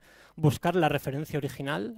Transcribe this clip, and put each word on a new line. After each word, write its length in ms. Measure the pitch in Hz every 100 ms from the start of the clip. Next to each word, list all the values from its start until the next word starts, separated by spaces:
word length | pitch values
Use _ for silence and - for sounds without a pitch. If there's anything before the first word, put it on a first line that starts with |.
| - - - -
buscar 400 | 156 - 170 175
la 140 | 151
referencia 480 | 147 147 135 156 147
original, 580 | 135 - 139 165 214